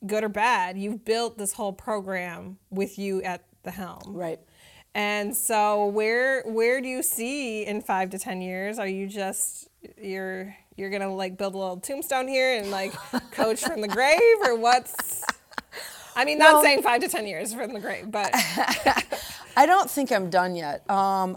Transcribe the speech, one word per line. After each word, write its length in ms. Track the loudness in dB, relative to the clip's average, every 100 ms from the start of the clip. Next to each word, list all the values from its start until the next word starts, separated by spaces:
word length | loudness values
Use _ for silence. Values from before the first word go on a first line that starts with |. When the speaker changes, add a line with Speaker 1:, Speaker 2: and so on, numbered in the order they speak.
| -4
Speaker 1:
good 180 | -2
or 40 | -2
bad, 480 | 0 2 2 0 -4
you've 300 | -6 -6 -2
built 320 | -2 -2 -4
this 160 | -8
whole 180 | -6 -6
program 840 | -6 -6 -6 -4 -6 -8 -10 -14 -18 _
with 300 | -4 -4 -4
you 240 | -4 -2
at 220 | -4 -8 -12 _
the 60 | -14
helm. 420 | -12 -12 -14 -14
Speaker 2:
Right. 240 | -8 -8 -8 _ _ -20 -20 _
Speaker 1:
And 420 | -4 -2 -2 -4 -4
so 500 | 0 2 2 2 2
where, 560 | 0 2 2 2 0
where 360 | -2 0 2 2
do 60 | -2
you 140 | -4
see 640 | -4 -4 -4 -4 -6 -6 -4
in 160 | -6
five 280 | -2 -2 -2
to 80 | -6
ten 220 | -8 -8
years? 380 | -6 -6 -6 -6
Are 80 | -6
you 220 | -6 -6
just, 600 | -6 -6 -4 -6 -8 -18 _ -20 -16
you're, 540 | -10 -8 -6 -8 -10 -14 _ -12
you're 140 | -6
gonna, 220 | -4 -4
like, 240 | -4 -6 -4
build 180 | -6
a 40 | -4
little 180 | -6 -6
tombstone 500 | -8 -8 -4 -2 0
here 280 | 2 2 0
and, 120 | -2
like, 220 | -4 -4
Speaker 2:
<laughs> 400 | -8 -6 -6 -6
Speaker 1:
coach 280 | 0 0 0
from 200 | -2 -4
the 80 | -2
grave, 320 | 2 4 8 8 8
or 120 | 6 4
what's, 680 | 6 4 4 -6 -6 -4 -6 -8 _ -14 -12 -14 -14 -14 -8 -2
I 80 |
mean, 140 | 0 8
not 140 | 10
Speaker 2:
No. 80 | 10
Speaker 1:
saying 200 | 8 6
five 180 | 4 2
to 60 | 2
ten 180 | -2 -4
years 260 | -6 -6
from 200 | -6 -8
the 60 | -6
grave, 300 | -6 -8 -6
but. 200 | -4 0
Speaker 2:
<laughs> 1200 | 0 0 0 0 2 2 2 -2 -8 -10 -14 -2 4
I 100 | 6
don't 240 | 6 4
think 220 | -2 0
I'm 180 | 0 2
done 240 | 2 0
yet. 340 | -2 -6 -6 -2
Um, 480 | 2 2 2 0